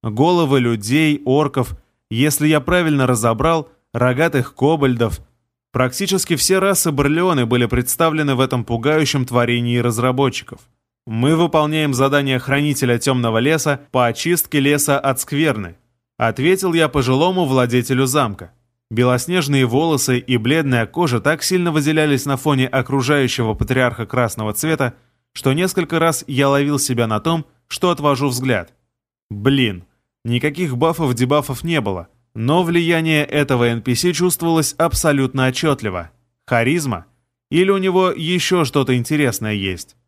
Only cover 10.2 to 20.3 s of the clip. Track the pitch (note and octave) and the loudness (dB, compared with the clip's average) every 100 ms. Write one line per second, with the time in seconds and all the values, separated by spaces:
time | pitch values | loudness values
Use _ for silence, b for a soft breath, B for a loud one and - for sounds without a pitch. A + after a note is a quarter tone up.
10.2 | C#3 - - - _ _ _ _ - A2+ | 0 -2 -12 -20 _ _ _ _ -8 -2
11.2 | C3 D#3+ E3+ D#3 D3+ D#3 D3+ B2+ C3+ C#3+ | 0 2 2 2 0 0 -2 0 2 2
12.2 | C#3 C3 C3+ C#3 D3 C#3 B2+ A#2 C#3 B2+ | 0 -2 0 0 0 0 0 0 0 0
13.2 | A#2+ A2 B2+ D#3+ D#3 C3+ - C3 A#2+ A2+ | 0 2 2 0 0 -4 -2 0 0 0
14.2 | E3 F3 - D3 C#3 D3 C#3+ C#3+ C3+ B2+ | -2 -2 0 0 2 0 0 0 0 -4
15.2 | - C#3+ D#3+ A2+ F#2 E2 _ _ _ _ | -4 -2 0 -2 -6 -14 _ _ _ _
16.2 | A2+ A2 C#3+ F#3+ F#3+ E3 D#3 D3 B2 C3 | -2 0 0 0 0 0 0 0 2 2
17.2 | F3 F#3 D#3 C3 B2 B2 B2 C3 C3 C#3+ | 2 2 2 2 2 0 0 0 0 0
18.2 | B2 G2 F2 _ _ _ _ A2+ B2 B2+ | -2 -4 -16 _ _ _ _ 0 2 2
19.2 | B2+ F3+ C#3+ C#3 B2 B2 E3 D3 - B2 | 0 -2 0 2 2 2 0 0 0 -2
20.2 | B2 | 0